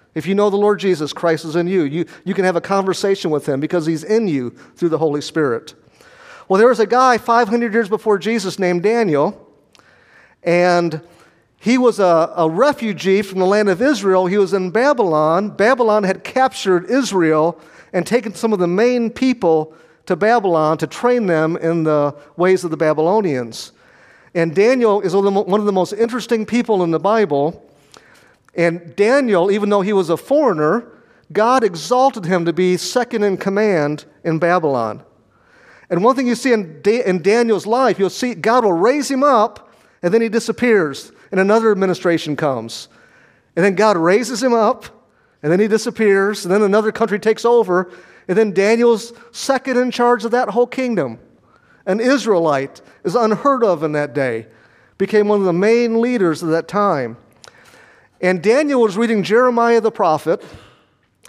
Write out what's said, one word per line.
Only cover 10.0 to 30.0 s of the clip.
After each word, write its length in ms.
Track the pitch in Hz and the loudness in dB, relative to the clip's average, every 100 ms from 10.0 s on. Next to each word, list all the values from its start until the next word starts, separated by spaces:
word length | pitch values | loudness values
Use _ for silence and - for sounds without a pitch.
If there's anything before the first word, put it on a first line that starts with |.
| _ _ _ _ | _ _ _ _
and 580 | 175 175 180 175 170 151 - _ _ _ _ _ | -2 2 2 2 0 -6 -12 _ _ _ _ _
he 180 | 208 254 | -2 2
was 220 | 247 208 | 2 2
a, 320 | 185 165 170 180 | 2 2 2 0
a 140 | 160 | -2
refugee 720 | 170 285 - 220 160 180 190 | 2 0 0 -6 -4 0 0
from 160 | 202 190 | 0 -2
the 80 | 185 | 0
land 220 | 208 202 | 2 2
of 120 | 180 | 2
Israel. 460 | 262 233 196 185 185 | 0 0 2 2 2
He 100 | 208 | 0
was 160 | 190 | 0
in 180 | 190 185 | -2 -2
Babylon. 800 | 208 240 233 190 156 156 170 208 | 0 0 0 0 0 2 0 -2
Babylon 520 | 156 214 254 226 214 | 0 0 2 2 2
had 220 | 190 185 | 0 -4
captured 680 | - 262 262 - 196 175 180 | -6 -2 -2 -2 0 0 0
Israel 680 | 254 208 190 156 156 165 165 - - - | -2 0 0 2 2 0 -4 -16 -20 -6
and 120 | 185 | -6
taken 300 | - 240 220 | -2 -2 -4
some 180 | - 226 | -6 -4
of 60 | 202 | 0
the 80 | 175 | 0
main 440 | 185 247 247 226 | 0 0 0 -4
people 640 | 226 262 240 175 160 156 - - _ - | -2 -2 0 2 0 -2 -12 -20 _ -6
to 100 | 170 | -2
Babylon 600 | 208 240 190 160 156 160 | 2 2 2 2 2 0
to 100 | 156 | -4
train 380 | - 240 247 196 | -2 0 0 2
them 300 | 160 160 170 | 0 0 -2
in 280 | 165 170 | -2 -2
the 320 | 156 151 143 143 - - | 0 0 0 -6 -16 -2
ways 280 | 180 185 | 0 0
of 80 | 175 | -2
the 40 | 156 | -2
Babylonians. 960 | 160 151 165 214 190 127 117 - - _ _ _ _ _ _ | 0 0 0 0 0 -4 -6 -12 -18 _ _ _ _ _ _
And 200 | 175 165 | -4 -2
Daniel 460 | 156 226 262 226 202 | 2 2 4 2 2
is 140 | 185 | 0
one 60 | 190 | 0
of 40 | |
the 60 | 196 | 2
mo-, 120 | 196 | 0
one 160 | 185 208 | 0 0
of 80 | 208 | 0
the 60 | |
most 220 | 190 175 | 0 -2
interesting 500 | 208 226 240 - 226 | -2 -4 -4 -4 -4
people 400 | 214 233 233 202 | -2 -2 0 0
in 60 | 170 | 0
the 100 | 160 | 0
Bible. 640 | 185 220 190 143 151 180 - _ _ - _ _ _ _ _ | 0 0 0 0 -2 -6 -18 _ _ -20 _ _ _ _ _
And 400 | - 170 170 165 | -2 -2 -2 -10
Daniel, 560 | - 208 277 247 185 196 | -2 2 2 2 2 2
even 200 | 208 202 | 0 0
though 100 | 202 | 0
he 140 | 190 | 0
was 160 | 202 | 0